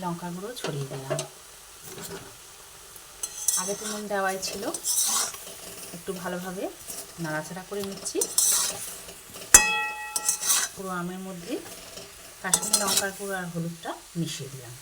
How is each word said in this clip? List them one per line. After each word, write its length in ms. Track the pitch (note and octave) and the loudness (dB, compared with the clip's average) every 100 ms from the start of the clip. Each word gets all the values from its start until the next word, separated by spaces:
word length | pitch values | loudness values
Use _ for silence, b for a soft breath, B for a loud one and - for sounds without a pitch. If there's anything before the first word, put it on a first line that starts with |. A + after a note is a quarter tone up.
| F3+ | -2
লঙ্কার 260 | E3+ F3 F3+ | -2 -2 -4
গুঁড়ো 160 | G#3 B3+ | -4 -2
ছড়িয়ে 260 | F#3 C#3+ C#3 | -2 0 -2
দিলাম, 260 | C#3 C3+ D3+ - - - - - - - - - C3 - - - - - - - - - - - - - - | -4 -2 -2 -2 -10 -16 -16 -16 -16 -12 -10 -8 -8 -10 -14 -16 -16 -16 -16 -16 -16 -16 -8 -6 0 4 4
আগে 120 | F#3 G3+ | 2 -2
তো 40 | G#3+ | -2
নুন 100 | G#3 G#3 | -4 0
দেওয়াই 260 | G3+ F#3+ F#3+ - | 2 2 2 -2
ছিল। 160 | G3 A#3+ - - - - - - - - - - - - E3+ | -2 -2 0 2 4 4 4 2 -2 -8 -10 -10 -10 -8 -8
একটু 140 | - F3+ | -6 -4
ভালোভাবে 420 | F3+ F3+ F#3 F#3 D#4+ - - - - - | -2 -2 -4 -4 -4 -6 -8 -8 -8 -4
নাড়াচাড়া 400 | D#3+ D#3 D#3 F3+ F3+ | -2 0 -2 -6 -4
করে 120 | G3+ G3 | -2 -2
নিচ্ছি। 280 | G3 - F4 - - - - - - - - - - - - - G#5+ G#5+ G#5+ A5 G#5+ G#5+ - - - - - - | -2 -2 2 4 6 6 6 4 0 -6 -8 -10 -12 -12 -12 10 10 10 4 0 -2 -4 0 2 2 4 4 4
পুরো 160 | - F#3+ F3+ | -2 -2 0
আমের 200 | F3 F#3 F#3+ | 0 -2 -6
মধ্যে 260 | F3 F3 D#4 - - - - - - - - | -8 -4 -4 -4 -10 -10 -12 -12 -14 -16 -6
কাশ্মীরি 320 | F#3+ F3+ G#3+ G#3 | 2 2 6 4
লঙ্কার 280 | G3 G3 G3 F#3+ | 6 4 4 0
গুঁড়ো 160 | G3 F#3+ | -2 0
আর 60 | F3 | 0
হলুদটা 380 | E3+ E3+ E3+ - - - E3+ | -2 -2 -2 -6 -6 -4 -2
মিশিয়ে 300 | D3+ - C3 | 0 -2 -6
দিলাম। 200 | C3 A#2 B2 | -8 -10 -12